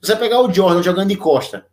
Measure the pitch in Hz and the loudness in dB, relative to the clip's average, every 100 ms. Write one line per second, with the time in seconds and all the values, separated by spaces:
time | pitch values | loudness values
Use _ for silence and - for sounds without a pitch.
0 | - - 233 240 254 180 190 170 170 180 | -2 -2 0 0 2 2 2 2 0 -2
1 | 196 196 160 135 - 95 _ | -2 -2 0 0 -2 -14 _